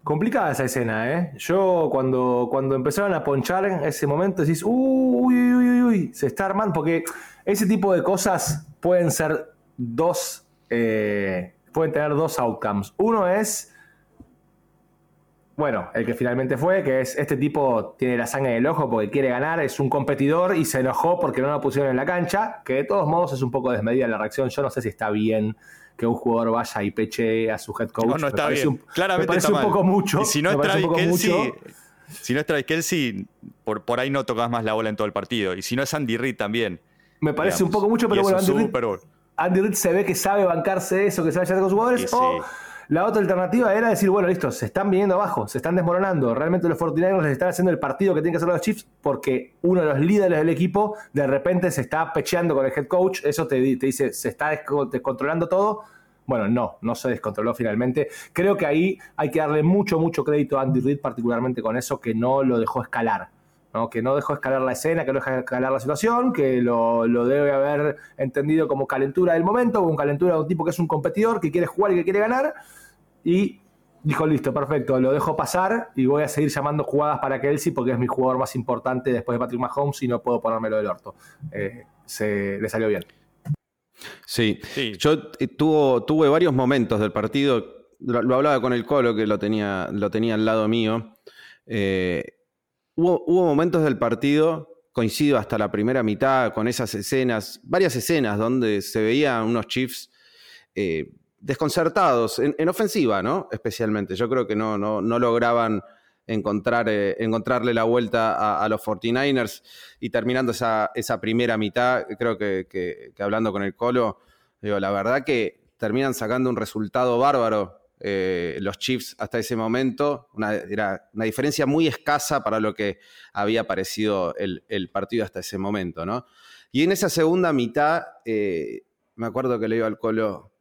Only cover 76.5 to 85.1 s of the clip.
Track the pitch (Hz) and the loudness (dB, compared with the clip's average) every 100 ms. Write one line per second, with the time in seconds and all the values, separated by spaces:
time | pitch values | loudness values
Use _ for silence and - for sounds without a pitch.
76.5 | 143 143 151 - 143 147 135 135 135 139 | 0 -2 -2 0 0 2 0 -2 0 0
77.5 | 147 175 135 123 127 123 - 127 127 123 | 0 0 -2 0 0 0 0 0 0 -2
78.5 | 131 117 120 127 127 127 120 113 117 120 | -4 -4 -2 -2 -2 0 -2 -2 -4 -2
79.5 | 120 123 - 143 135 127 120 - 120 113 | -4 -4 -2 -4 -2 -2 -2 0 -2 0
80.5 | 113 110 107 104 90 104 - - - - | -2 -2 -2 -2 -6 -10 -20 -20 -16 -12
81.5 | 101 101 120 - _ - - 107 101 101 | -6 -8 -8 -20 _ -16 -4 -2 -2 -4
82.5 | 98 107 113 110 98 85 _ _ _ - | -4 -4 -2 0 -2 -4 _ _ _ -6
83.5 | - _ _ _ _ - - - - 110 | -6 _ _ _ _ -20 -20 -8 0 0
84.5 | 101 - - 123 98 147 | 0 -6 -6 -6 -2 0